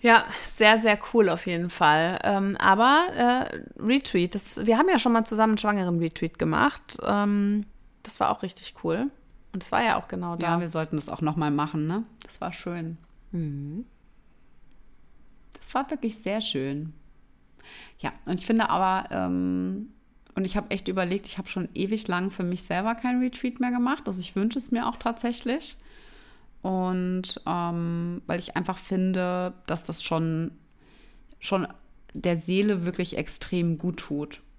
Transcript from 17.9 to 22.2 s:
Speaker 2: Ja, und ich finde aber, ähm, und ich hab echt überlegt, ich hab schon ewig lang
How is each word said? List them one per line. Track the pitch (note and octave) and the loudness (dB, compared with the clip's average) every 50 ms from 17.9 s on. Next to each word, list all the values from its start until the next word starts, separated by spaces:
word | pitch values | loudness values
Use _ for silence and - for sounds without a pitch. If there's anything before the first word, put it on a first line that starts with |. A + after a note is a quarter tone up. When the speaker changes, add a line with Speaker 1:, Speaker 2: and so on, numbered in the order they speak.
| - - | -18 -10
Speaker 2:
Ja, | - - - - - - | -10 -8 -8 -8 -6 -4
und | F3+ F3+ | -4 -4
ich | - | 0
finde | - A3+ A3+ A3 - | 2 2 2 2 2
aber, | - F3 F#3+ F#3+ F#3+ F#3+ - - | 2 2 2 2 2 0 -2 -4
ähm, | - - - - - - F3+ - F3+ - F#3 F#3 F#3+ G3 G#3+ - - - _ _ _ _ _ - - | -4 -2 0 0 0 0 0 0 0 -2 -2 -4 -4 -6 -8 -12 -16 -20 _ _ _ _ _ -10 -6
und | - F#3+ | -4 -4
ich | F#3 F#3+ | -2 -2
hab | G#3 G3+ - - | -4 -4 -2 -6
echt | F#3+ - | -6 -4
überlegt, | - F#3 F#3+ F3+ F3 F3+ G3+ G3 | -4 -2 -2 0 0 -2 -4 -4
ich | - - - | -8 -10 -10
hab | F#3 - | -10 -6
schon | - G3 F3 - - | -6 -6 -6 -6 -4
ewig | - G3 F#3+ A3 G#3+ - | -4 -2 -2 -2 -2 -2
lang | - E3+ F3 | -2 -2 -2